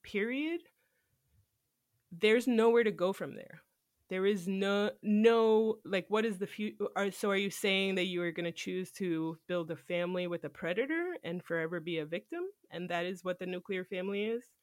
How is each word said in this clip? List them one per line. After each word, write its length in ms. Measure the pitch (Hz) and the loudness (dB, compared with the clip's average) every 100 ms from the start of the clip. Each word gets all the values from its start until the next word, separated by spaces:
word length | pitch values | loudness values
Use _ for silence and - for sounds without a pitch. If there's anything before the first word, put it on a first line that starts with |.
period, 580 | - 202 220 262 311 339 - _ _ _ _ _ _ _ _ _ _ _ _ _ _ | -6 -2 -2 -2 -4 -6 -8 _ _ _ _ _ _ _ _ _ _ _ _ _ _
there's 360 | 170 214 233 247 | 0 4 6 4
nowhere 360 | 226 226 233 | 4 6 6
to 80 | 220 | 4
go 220 | 170 180 | 2 -2
from 220 | 196 143 - | -2 -6 -10
there. 280 | - - _ _ _ _ _ | -16 -20 _ _ _ _ _
There 160 | 185 196 | 0 2
is 220 | 208 175 | 2 0
no, 440 | 190 196 202 208 - | 0 2 2 0 -2
no, 760 | 214 208 226 233 220 220 220 214 | 2 6 8 8 6 6 4 0
like, 220 | - 190 180 | -2 -4 0
what 160 | 214 226 | 0 0
is 120 | 185 | -2
the 80 | 196 | -6
fu-, 240 | - 214 220 202 190 | -4 -6 -4 -4 -2
are, 160 | 202 | -2
so 180 | - 208 | 0 0
are 40 | 196 | 2
you 140 | 196 | 0
saying 460 | - 202 190 196 190 | 0 2 2 2 0
that 100 | 180 | 0
you 160 | 175 | 0
are 100 | 175 | -2
gonna 220 | 165 170 | -2 -4
choose 360 | 165 - 185 180 | -6 -6 -6 -6
to 440 | - 185 160 160 160 - | -4 -2 0 -2 -6 -4
build 220 | 180 160 | -4 -4
a 60 | 147 | -8
family 520 | - 175 175 185 180 | -4 -2 -2 -2 -4
with 180 | 170 - | -4 -8
a 40 | |
predator 680 | - 165 185 269 330 349 349 165 | -6 -4 -2 -2 -2 -4 -6 -6
and 180 | 175 | -8
forever 380 | - 170 165 175 | -4 -4 -2 -4
be 160 | 160 160 | -4 -4
a 80 | 151 | -4
victim? 380 | 175 - 339 381 - _ | -6 -8 -8 -8 -12 _
And 180 | 170 175 | -10 -4
that 160 | 170 175 | -2 -4
is 180 | 190 185 | -4 -6
what 120 | 180 | -4
the 60 | 185 | -6
nuclear 380 | 180 - 185 | -8 -6 -6
family 400 | 185 185 190 202 | -6 -6 -4 -4
is? 220 | 214 233 - _ | -4 -4 -8 _